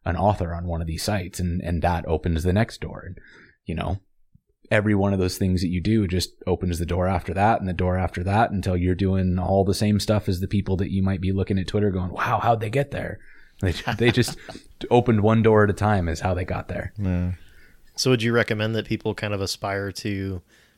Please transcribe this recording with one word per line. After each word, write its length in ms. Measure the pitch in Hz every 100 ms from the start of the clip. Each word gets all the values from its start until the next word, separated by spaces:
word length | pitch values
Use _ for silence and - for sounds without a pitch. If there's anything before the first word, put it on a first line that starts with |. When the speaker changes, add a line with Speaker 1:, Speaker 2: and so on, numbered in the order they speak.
| -
Speaker 1:
an 100 | 85
author 380 | 98 104 87
on 120 | 85 87
one 140 | 82
of 60 | 82
these 160 | 80
sites, 380 | - 104 87 -
and, 200 | 90 85
and 200 | - 85
that 240 | 87 85 -
opens 380 | 80 87 82
the 80 | 85
next 280 | 92 113 -
door. 220 | - - -
And, 120 | 95 - - - _
you 100 | -
know, 240 | 85 85 95 - _ _ _ _ _ _
every 240 | 107 104
one 180 | 101 101
of 60 | 98
those 180 | 92 -
things 240 | 98 92
that 80 | 85
you 140 | 90
do 240 | 85 110 98
just 240 | 90 - - -
opens 320 | 90 90 85
the 80 | 85
door 200 | 87 90
after 280 | 92 -
that 260 | 90 104 113
and 80 | 95
the 40 |
door 260 | 87 92 92
after 260 | 92 -
that 260 | 90 101 98
until 260 | 101 92 90
you're 180 | 90
doing 440 | 90 95 95 92 90
all 260 | 90 98
the 100 | 95
same 260 | 98 107 104
stuff 280 | - 107 -
as 120 | 90
the 80 | 95
people 280 | 104 95 92
that 120 | 101
you 120 | 98
might 180 | 95 95
be 120 | 95
looking 260 | 95 92 98
at 80 | 90
Twitter 240 | 107 104
going, 220 | 92 90
"Wow, 280 | - - 113
how'd 200 | 113 113
they 100 | 107
get 200 | 127 139
there?" 280 | - - - - - - _
They, 120 | 95 82 - 107
they 120 | 120
just 260 | 120 117 - - -
<laughs> 280 | - - -
opened 320 | 120 - 110
one 200 | 104 113
door 220 | 110 107
at 60 | 104
a 20 |
time 360 | 95 107 104 85
is 120 | 80
how 140 | 98
they 100 | 90
got 240 | 90 - -
there. 240 | 90 - -
Speaker 2:
Yeah. 340 | 95 90 90 90 - - - - - -
Speaker 3:
So 140 | 131
would 120 | 127
you 100 | 113
recommend 420 | 117 110 110 110
that 120 | 113 -
people 280 | 110 110
kind 200 | 101 107
of 60 | 104
aspire 500 | 98 - 101 98 98
to 500 | - 107 98 98 92 - _ _